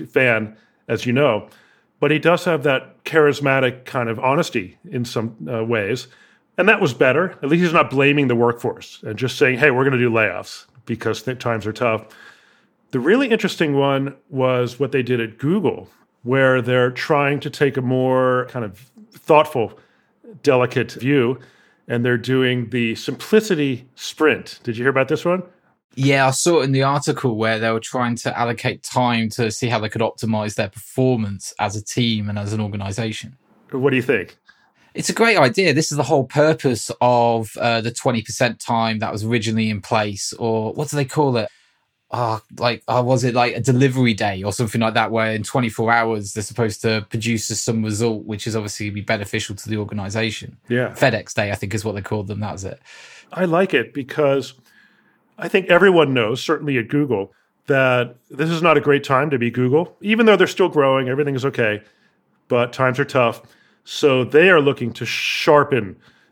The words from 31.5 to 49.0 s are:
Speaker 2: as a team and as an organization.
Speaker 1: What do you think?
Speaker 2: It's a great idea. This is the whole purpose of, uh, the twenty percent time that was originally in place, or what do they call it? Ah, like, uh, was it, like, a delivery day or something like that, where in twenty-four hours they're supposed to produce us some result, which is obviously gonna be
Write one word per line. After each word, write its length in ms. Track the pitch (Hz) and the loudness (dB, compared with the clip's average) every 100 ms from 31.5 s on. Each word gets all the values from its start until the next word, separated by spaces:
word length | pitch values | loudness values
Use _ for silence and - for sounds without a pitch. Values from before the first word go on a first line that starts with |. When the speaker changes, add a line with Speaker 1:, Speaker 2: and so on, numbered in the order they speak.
| - | -6
Speaker 2:
as 180 | 107 104 | -6 -6
a 60 | |
team 460 | - - 117 110 104 | -8 -2 0 0 -4
and 80 | 104 | -4
as 140 | 101 | -4
an 80 | 107 | -4
organization. 800 | 107 101 98 98 113 107 - - _ _ _ | -4 -6 -8 -6 -6 -8 -12 -18 _ _ _
Speaker 1:
What 200 | 131 135 | -2 2
do 40 | 131 | 2
you 60 | |
think? 360 | 123 117 87 - _ _ _ _ _ | 2 0 -2 -14 _ _ _ _ _
Speaker 2:
It's 160 | - - | -8 -4
a 40 | |
great 240 | - 233 196 | 0 4 6
idea. 360 | 135 - 185 | 4 4 2
This 180 | 139 151 | 2 0
is 60 | 147 | -2
the 60 | |
whole 220 | 135 156 113 | 0 0 0
purpose 640 | 147 151 156 139 117 - - | 2 2 2 0 -2 -4 0
of, 560 | 123 120 117 117 110 - | 2 4 2 0 -4 -4
uh, 240 | 117 117 | 0 0
the 120 | 113 | -2
twenty 300 | - 135 117 | -4 -2 -2
percent 380 | - - 123 110 | -4 -2 -2 -2
time 400 | - 117 113 107 | -4 -2 0 -2
that 140 | 107 | -4
was 100 | 107 | -6
originally 460 | 110 120 107 110 110 | -2 -2 0 0 0
in 100 | 104 | -2
place, 540 | - 113 107 101 - | -2 0 0 -4 -10
or 400 | - 117 110 110 | -6 -4 -2 -4
what 160 | - 147 | -6 -4
do 80 | 147 | -2
they 80 | 139 | -2
call 320 | - 143 120 | 0 2 2
it? 120 | 104 _ _ _ _ _ _ | -2 _ _ _ _ _ _
Ah, 280 | - 117 110 - - | -4 -4 -4 -8 -2
like, 260 | 123 110 - | -2 -2 -2
uh, 120 | 120 123 | 0 2
was 180 | 131 | 2
it, 100 | 127 | 2
like, 220 | 120 120 - | 2 0 0
a 60 | |
delivery 520 | 120 123 135 127 123 | 0 4 4 4 0
day 300 | 104 104 95 | 2 -2 -4
or 80 | 98 | -4
something 300 | 95 117 117 | -4 -4 -2
like 120 | 113 113 | 0 0
that, 160 | 107 | 0
where 200 | 113 110 | 0 0
in 120 | 110 | -2
twenty-four 460 | 107 139 120 - 110 | -2 -2 -2 -2 2
hours 420 | 117 113 110 101 | 2 2 -2 -6
they're 100 | 110 | -8
supposed 380 | 101 - 113 110 | -8 -2 -2 -2
to 240 | 113 110 101 | -2 -2 -4
produce 400 | 117 113 113 - | -6 -2 -2 -2
us 120 | 107 | -6
some 220 | - 113 | -2 -2
result, 420 | 107 104 113 107 - | -2 0 -2 -2 -6
which 200 | 104 - | -8 -6
is 60 | |
obviously 340 | 110 104 - 104 | -6 -6 -8 -8
gonna 80 | |
be 60 | 104 | -6